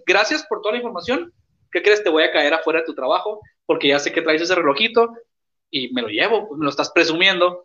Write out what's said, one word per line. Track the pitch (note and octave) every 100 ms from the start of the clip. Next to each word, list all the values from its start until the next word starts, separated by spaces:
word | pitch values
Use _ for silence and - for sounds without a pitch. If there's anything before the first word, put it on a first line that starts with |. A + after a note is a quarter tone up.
gracias | - F#3+ A3 D4+ -
por | G#3
toda | G#3
la | A#3+
información, | A#3+ F3 G3 C#4+ F4 _ _ _ _
¿qué | F3
crees? | F#3 G#3+
Te | F#3
voy | D#3
a | E3
caer | D#3+ D3
afuera | D#3+ D#3 D#3+
de | E3
tu | C#3+
trabajo, | C3 F3+ G#3+ G#3+ - _
porque | - - C#3+
ya | C#3+
sé | D#3+
que | E3
traes | D#3+ D#3
ese | E3+ F3+
relojito, | E3+ F#3+ A3 A#3 A#3 A#3 - _ _ _ _
y | C#3 A#2+
me | B2+
lo | A2
llevo, | G#2+ F#3 A3 - D3
me |
lo | D3
estás | C#3 D3
presumiendo, | F#3+ G3 E3+ F#3+ F#3 F3 F3+